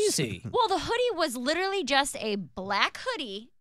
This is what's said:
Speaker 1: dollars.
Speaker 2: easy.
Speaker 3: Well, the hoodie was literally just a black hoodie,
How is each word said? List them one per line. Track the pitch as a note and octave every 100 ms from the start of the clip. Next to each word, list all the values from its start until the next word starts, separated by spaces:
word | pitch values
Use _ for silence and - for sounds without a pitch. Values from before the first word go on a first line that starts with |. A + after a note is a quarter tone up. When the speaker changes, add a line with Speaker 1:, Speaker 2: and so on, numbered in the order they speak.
| G#4
Speaker 1:
dollars. | -
Speaker 2:
easy. | A#2+ F#2 -
Speaker 3:
Well, | A#4 A4
the | F#4
hoodie | - A#4 B4 F4
was | D#4 A#3+
literally | B3 E4 F#4+ G4
just | C4 C#4 C#4+ -
a | A3 G3+
black | D#3+ - F#3+ G3+ C4 - B4+
hoodie, | A4+ A#3+ G3 A#3+ -